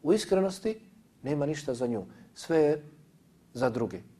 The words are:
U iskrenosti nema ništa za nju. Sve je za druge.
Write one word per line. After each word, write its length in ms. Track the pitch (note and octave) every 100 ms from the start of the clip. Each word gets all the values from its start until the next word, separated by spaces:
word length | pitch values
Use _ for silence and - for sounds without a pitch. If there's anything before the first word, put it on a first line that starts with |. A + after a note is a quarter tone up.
U 100 | D3
iskrenosti 680 | G#3+ - F#3+ F#3+ F#3 A3+ A3 - - _ _
nema 240 | C3 D3 C#3+
ništa 280 | D3 -
za 120 | A#2+ B2
nju. 180 | A2+ F#2+ - -
Sve 240 | - - E3
je 260 | D3+ D3+ - - - _ _ _ _
za 160 | A#2 B2+
druge. 300 | A#2 A2+ F#2 -